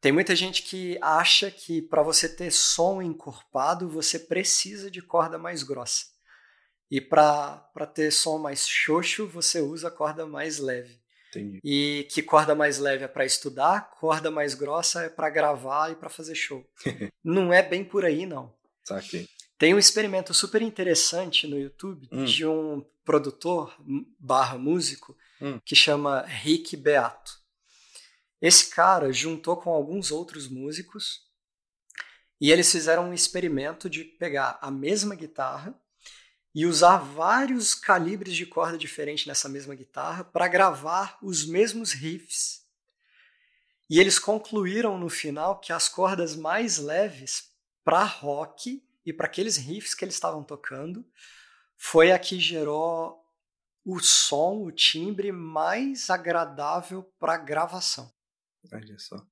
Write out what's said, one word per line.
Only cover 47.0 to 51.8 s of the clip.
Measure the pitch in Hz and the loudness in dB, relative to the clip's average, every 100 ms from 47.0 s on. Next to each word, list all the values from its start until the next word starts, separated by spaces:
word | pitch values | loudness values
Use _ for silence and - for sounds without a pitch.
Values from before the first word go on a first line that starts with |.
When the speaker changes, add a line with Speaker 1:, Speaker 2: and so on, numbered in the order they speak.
| 208 143 135 - - _ _ _ | -2 -4 -8 -8 -10 _ _ _
Speaker 1:
pra | - 165 | 2 2
rock | 202 - 143 143 156 - 240 269 _ _ - | 2 -2 -6 -6 -6 -10 -10 -10 _ _ -12
e | |
pra | 160 160 | -6 -6
aqueles | - 208 175 | -4 -2 -2
riffs | 127 190 - | -4 -10 -8
que | - | -8
eles | 185 | -6
estavam | 185 165 160 | -4 -6 -6
tocando, | 143 143 - 135 151 190 247 _ - - - _ _ | -12 -12 -12 -10 -10 -12 -14 _ -20 -20 -20 _ _
foi | _ | _